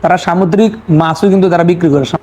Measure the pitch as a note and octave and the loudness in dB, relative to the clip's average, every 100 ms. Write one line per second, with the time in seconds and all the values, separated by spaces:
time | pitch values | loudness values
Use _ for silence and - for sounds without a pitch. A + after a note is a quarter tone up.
0 | E3 D#3 - F3 F#3 G3+ A3 G#3+ - D#3 | -4 -4 -4 -2 0 2 0 -2 -2 0
1 | D#3+ D#3 G3+ F#3+ F#3 E3+ E3+ E3+ E3+ C#3+ | 0 0 0 2 2 2 0 2 2 0
2 | C3 - | -2 -6